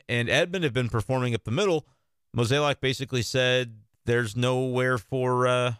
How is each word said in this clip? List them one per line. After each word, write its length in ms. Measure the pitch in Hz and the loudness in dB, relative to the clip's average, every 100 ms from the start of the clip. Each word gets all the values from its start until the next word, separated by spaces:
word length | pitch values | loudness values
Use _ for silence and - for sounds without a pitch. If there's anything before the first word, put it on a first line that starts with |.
| - | -4
and 180 | 120 117 | -2 2
Edman 360 | 135 175 190 | 0 0 -2
have 100 | 156 | -2
been 160 | 120 120 | 0 -2
performing 460 | 113 101 131 123 113 | -2 -2 -2 0 -4
up 80 | |
the 80 | - | -2
middle, 340 | 131 202 160 - _ _ _ _ - | 0 0 0 -4 _ _ _ _ -2
Mozeliak 460 | 117 143 147 131 | 0 2 0 0
basically 400 | 131 131 135 127 | -2 -4 -4 -4
said 540 | 113 131 127 127 120 110 _ _ - | -2 0 2 0 -2 -10 _ _ 0
there's 300 | 120 117 110 | 0 0 0
nowhere 600 | 123 127 131 123 127 127 | 0 0 0 0 2 0
for, 500 | - 131 127 123 127 | -2 -2 0 2 2
uh, 260 | 123 123 113 | 2 0 -4